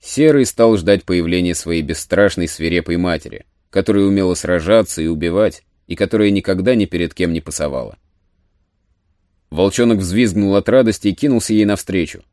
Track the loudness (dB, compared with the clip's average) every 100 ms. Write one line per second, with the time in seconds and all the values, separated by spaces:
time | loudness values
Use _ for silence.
0 | -10 2 4 4 2 2 2 4 2 0
1 | 0 -2 0 0 0 -2 -4 -4 -4 -8
2 | -4 2 2 0 -6 -4 -2 -2 -2 -2
3 | -2 -4 -8 -18 -20 _ _ -4 0 2
4 | 2 2 0 -2 -2 -2 2 2 2 -4
5 | -4 -2 -2 0 0 -2 _ _ _ -4
6 | -2 2 2 2 -2 -2 0 0 0 -2
7 | -4 -2 -4 -4 -6 -6 -6 -6 -10 -16
8 | _ _ _ _ _ _ _ _ _ _
9 | _ _ _ _ _ 0 0 2 2 2
10 | 0 0 0 0 2 0 2 2 2 0
11 | -2 -2 0 0 0 2 2 0 -2 -4
12 | -4 -8 _